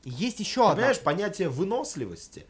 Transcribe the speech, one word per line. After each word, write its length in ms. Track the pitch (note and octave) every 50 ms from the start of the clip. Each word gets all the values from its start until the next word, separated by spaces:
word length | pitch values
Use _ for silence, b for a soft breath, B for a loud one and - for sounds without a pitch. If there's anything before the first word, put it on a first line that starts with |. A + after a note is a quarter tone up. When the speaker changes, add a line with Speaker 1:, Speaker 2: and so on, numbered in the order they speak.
| -
Speaker 1:
есть 340 | C3 B2 B2 F#3+ B3 A#3 -
ещё 220 | G#3+ - - C4
Speaker 2:
Ты 60 | A#3+ G3+
Speaker 1:
одна. 80 | D3+
Speaker 2:
понимаешь, 240 | F3+ A#3 C#4 B3+ -
понятие 480 | - D3 D3 F3+ G#3 G#3 - - F#3 E3
выносливости – 960 | B2+ B2+ F3+ F#3+ A3 B3+ D4 - - D3+ B2 G2 E2+ D#2+ - - - - D2+ b